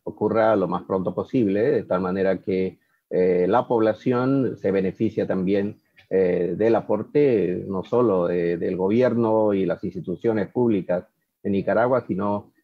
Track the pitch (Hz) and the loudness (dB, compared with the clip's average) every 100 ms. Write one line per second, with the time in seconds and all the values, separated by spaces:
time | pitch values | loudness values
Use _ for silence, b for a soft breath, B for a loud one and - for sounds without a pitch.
0 | - - 104 110 110 107 87 90 - 95 | -14 -4 0 2 2 2 0 -4 -2 -2
1 | 90 85 80 131 101 104 131 113 - 92 | -2 -4 -4 0 0 2 2 0 0 -2
2 | 92 95 95 92 - 92 92 - _ _ | -2 0 0 -2 -2 -2 -2 -6 _ _
3 | - 90 92 90 90 120 127 117 110 107 | -4 0 2 2 2 2 2 0 0 0
4 | 127 123 131 139 113 - 98 95 92 - | -2 0 0 0 -2 -2 -2 0 -2 -2
5 | 110 104 95 95 92 101 104 - b b | -4 -2 -2 -2 0 0 -2 -8 b b
6 | - 95 90 90 87 87 113 107 - 104 | -2 0 2 0 -2 0 2 2 0 -4
7 | 117 147 143 110 87 95 98 95 - 120 | 0 2 2 2 0 -2 -6 -8 -2 0
8 | 117 95 87 87 85 87 92 90 95 117 | 2 2 0 0 0 -2 -4 -2 0 2
9 | 123 117 110 110 107 98 87 85 90 92 | 2 2 2 2 2 0 0 -2 -6 -8
10 | 85 85 117 110 92 123 120 101 85 90 | -8 -4 -2 -2 -2 0 0 0 -2 -4
11 | - _ _ _ 101 98 98 101 123 127 | -4 _ _ _ -4 -2 0 0 2 0
12 | - 95 101 104 - b | -2 -4 -2 -4 -8 b